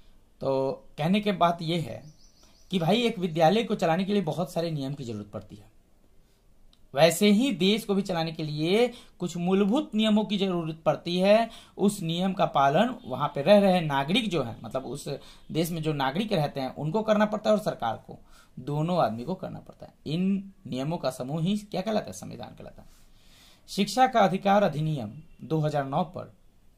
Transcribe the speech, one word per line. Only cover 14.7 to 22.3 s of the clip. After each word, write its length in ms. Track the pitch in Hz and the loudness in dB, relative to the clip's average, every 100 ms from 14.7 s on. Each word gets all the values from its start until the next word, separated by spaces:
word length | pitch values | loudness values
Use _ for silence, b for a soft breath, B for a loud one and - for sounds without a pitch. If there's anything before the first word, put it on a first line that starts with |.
| 131 127 | -8 -8
उस 240 | 117 - 139 B B B | -10 -10 -10 B B B
देश 200 | 143 160 | -4 -2
में 120 | 170 | -2
जो 100 | 156 | -4
नागरिक 400 | 147 135 151 226 | -2 -2 -2 -2
रहते 260 | 185 147 139 | 0 -2 -4
हैं, 160 | 131 - | -8 -6
उनको 280 | 151 185 | -4 -2
करना 220 | 214 208 214 | 0 2 2
पड़ता 240 | 214 214 | 0 0
है 60 | 208 | 0
और 60 | |
सरकार 340 | 170 131 117 113 | 0 -4 -4 -4
को, 240 | - - b b b - | -10 -20 b b b -12
दोनों 400 | 127 147 165 180 | -6 -2 0 2
आदमी 240 | 120 113 | 0 -2
को 120 | 127 185 | -8 -8
करना 240 | - - | -8 -12
पड़ता 260 | - - - | -16 -20 -20
है। 80 | _ - | _ -6
इन 480 | 165 190 196 196 - 127 | -2 0 -2 -4 -16 -10
नियमों 300 | 127 147 170 | -6 -4 -2
का 120 | 135 | -4
समूह 320 | - 127 160 | -4 -6 -2
ही 160 | 170 208 | 0 0
क्या 240 | - 170 | -2 -4
कहलाता 260 | 208 214 - | -2 -2 -4
है? 60 | |
संविधान 360 | 185 - | -12 -12